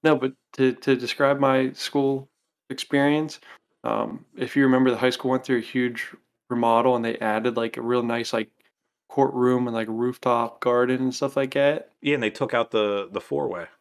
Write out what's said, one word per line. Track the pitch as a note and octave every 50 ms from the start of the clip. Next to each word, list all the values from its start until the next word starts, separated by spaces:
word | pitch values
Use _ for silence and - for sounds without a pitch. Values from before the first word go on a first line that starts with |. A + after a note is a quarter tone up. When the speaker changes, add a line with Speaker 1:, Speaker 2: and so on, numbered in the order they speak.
| -
Speaker 1:
No, | D#3 D3+
but | C3 B2+ C3+ C3 _ _ _
to, | - - C3 B2+ A#2+
to | - - - C3+
describe | B2 B2 A#2+ - - C#3+ C#3 C#3+ C#3
my | C#3 C3+ C3 C3 C3 C3
school | C3 - - - - C#3+ C#3 C3+ C#3 C3+ C3+ _ _ _ _ _ _ _ _ _
experience, | C3 C3 - - - C#3+ C#3 C#3+ D3 D3+ D#3 D3+ - - - - - - _ _ _ _
um, | - A#2+ A2+ G#2 - - - - - _ _
if | - B2+ A#2 -
you | C#3 C#3
remember, | C3 C3 B2+ C3 B2+
the | A#2+ A2+
high | B2 B2+
school | B2 - - B2+
went | C3 C3 C3
through | - C3 A#2+
a |
huge | G#2+ - - B2+ B2 B2 A#2+ A2+ - - - - _ _ _ _ _ _
remodel, | B2 A#2 A#2 A#2 A2+ A2+ A#2+ C3 B2+
and | A#2+ A#2
they | A#2 A2+ -
added, | A2+ A2 G#2+ A2 A2 B2 A#2
like, | A#2+ A#2 A#2 - B2
a |
real | A#2 A#2 B2 B2
nice, | B2 A#2 A#2 A#2 A2+ - -
like, | A2+ G#2+ - _ _ _ _ _ _ _ _ _ _ _ _
courtroom | - - C#3 - - B2+ B2 B2+ B2+ B2+ B2+
and, | A#2+ A#2
like, | A2+ A2+ G#2+
rooftop | A2 A2+ A#2+ B2 B2+ - - B2 A#2+ A#2 A#2 A#2 - -
garden | - B2 A#2+ B2 B2 B2 B2+ B2+
and | C3 C3 B2+
stuff | - D3 C3+ -
like | C#3 C3+ C3+
that. | - C#3 C#3 C#3+ D3+ E3 - _ _ _
Speaker 2:
Yeah, | - C#3+ D3
and | C3+
they | A#2 G#2+
took | - - C#3+ A2+
out | - A#2 A2+ -
the, | - A2+ G#2+ G#2 G2+ G2+ G2 F2
the | G2 G2+
four-way. | - - C#3+ C#3+ C#3+ B2 G2 - - - _ _